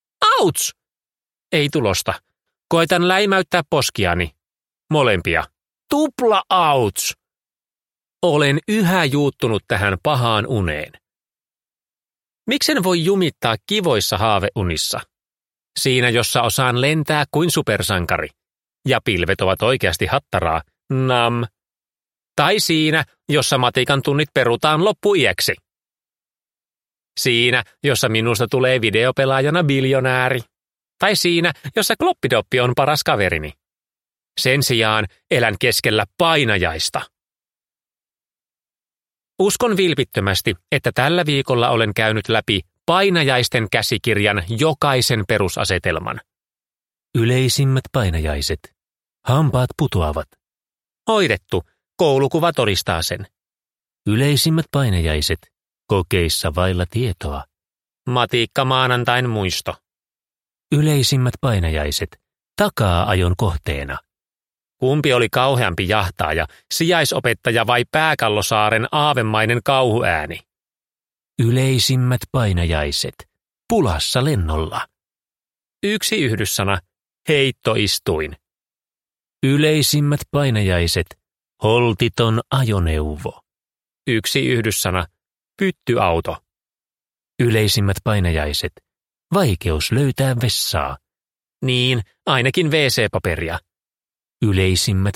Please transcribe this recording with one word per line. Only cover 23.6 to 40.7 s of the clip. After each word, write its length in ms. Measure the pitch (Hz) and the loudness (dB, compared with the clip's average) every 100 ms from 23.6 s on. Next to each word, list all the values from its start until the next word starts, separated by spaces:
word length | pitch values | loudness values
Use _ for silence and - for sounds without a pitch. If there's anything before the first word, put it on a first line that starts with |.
| 123 131 123 139 | 0 0 0 -2
tunnit 260 | 131 143 151 | 0 -2 -2
perutaan 500 | - 117 117 151 151 | 0 0 0 0 2
loppuiäksi. 720 | 196 202 208 202 117 90 - 90 _ _ _ _ _ _ _ _ _ _ _ _ _ _ _ - | 0 0 0 2 2 0 -4 -6 _ _ _ _ _ _ _ _ _ _ _ _ _ _ _ -4
Siinä, 440 | - 117 123 120 113 _ | 0 2 4 2 -2 _
jossa 260 | 143 123 123 | -2 0 0
minusta 400 | 110 113 113 120 | 0 0 0 0
tulee 320 | 135 127 127 | 0 2 2
videopelaajana 840 | 110 104 123 127 135 135 139 165 | 2 2 0 0 0 0 0 0
biljonääri. 760 | 156 139 131 135 131 127 127 123 - _ _ _ _ - | 0 0 0 0 0 0 0 -2 -8 _ _ _ _ -2
Tai 180 | 190 208 | 0 2
siinä, 360 | 180 170 170 - 139 220 | 0 2 0 -2 -6 -2
jossa 200 | 208 220 | -2 0
kloppidoppi 640 | 349 359 127 120 - 127 | 0 0 0 0 0 0
on 120 | 123 123 | 2 2
paras 280 | 139 151 | 0 0
kaverini. 480 | - 127 95 82 76 - _ _ _ _ _ _ _ - | 0 0 0 -2 -6 -14 _ _ _ _ _ _ _ -4
Sen 220 | 123 135 | 0 2
sijaan 440 | 131 120 110 110 101 - - | 2 0 2 0 -2 -8 -4
elän 260 | 131 117 98 | 0 0 0
keskellä 440 | 123 - 127 107 101 - | 0 0 0 0 -2 0
painajaista. 800 | 165 160 127 101 87 80 - - - _ _ _ _ _ _ _ _ _ _ _ _ _ _ _ _ _ _ _ _ _ _ - | 0 2 2 0 0 -2 -6 -6 -10 _ _ _ _ _ _ _ _ _ _ _ _ _ _ _ _ _ _ _ _ _ _ -2
Uskon 380 | 190 - 247 196 | 0 0 0 2
vilpittömästi, 800 | 185 147 127 - 98 95 - 92 _ | 2 0 -2 -2 0 0 -2 -6 _